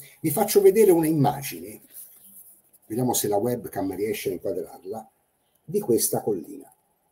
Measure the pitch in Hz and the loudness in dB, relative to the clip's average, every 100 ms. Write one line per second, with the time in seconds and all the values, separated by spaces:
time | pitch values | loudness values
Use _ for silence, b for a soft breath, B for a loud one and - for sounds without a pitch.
0 | B B 160 220 208 202 190 208 196 165 | B B -2 0 2 6 6 8 6 6
1 | 156 160 131 - - - 101 107 - - | 4 2 2 0 -8 -12 -14 -18 -20 -20
2 | - - - - - - _ _ - 110 | -20 -20 -20 -20 -20 -20 _ _ -8 -2
3 | 123 - 107 101 120 120 98 - 95 90 | -2 0 0 0 0 -2 -6 -6 -6 -4
4 | 107 101 104 87 101 90 82 - 92 110 | -4 -4 -6 -6 -6 -6 -8 -12 -12 -12
5 | 113 _ _ _ _ _ - 196 - 110 | -14 _ _ _ _ _ -6 -4 0 2
6 | - 117 117 95 - - - _ _ _ | 0 -2 -4 -6 -8 -16 -20 _ _ _
7 | _ | _